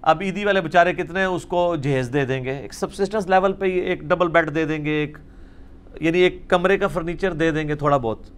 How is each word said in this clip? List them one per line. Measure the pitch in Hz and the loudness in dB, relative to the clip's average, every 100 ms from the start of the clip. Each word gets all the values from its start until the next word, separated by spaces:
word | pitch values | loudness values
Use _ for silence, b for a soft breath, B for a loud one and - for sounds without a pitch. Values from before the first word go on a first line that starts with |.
اب | - 160 | 2 2
عیدی | 196 185 208 | 0 -2 2
والے | 190 | 2
بیچارے | 160 175 175 | 4 4 4
کتنے | 175 170 180 190 | 2 -4 -2 0
اس | 175 - | -2 -2
کو | 180 175 165 | 0 0 0
جہیز | 135 135 123 | 0 0 0
دے | 139 127 | -2 0
دیں | 131 | -2
گے، | 127 139 | -4 -8
ایک | - | -10
subsistence | - 190 - 196 214 185 | -8 -8 -2 -2 -2 2
level | 185 190 | 2 2
پہ | 190 190 | 0 0
ہی | 180 | 0
ایک | - 175 | -2 -4
double | 151 175 175 | -2 0 4
bed | 165 160 156 | 2 2 -2
دے | 156 | -2
دیں | 156 151 | -2 -2
گے، | 151 | -2
ایک، | 151 151 - B B B B B - - | -2 -8 -20 B B B B B -18 -4
یعنی | 156 170 | 0 4
ایک | 180 180 - | 4 2 0
کمرے | 185 185 190 | 2 4 2
کا | 196 | 0
furniture | 160 165 170 185 | -2 -4 -4 -4
دے | 156 165 | 0 0
دیں | 156 151 | 0 -4
گے | 147 | -2
تھوڑا | 147 139 | 2 2
بہت | 117 107 - | 0 -6 -10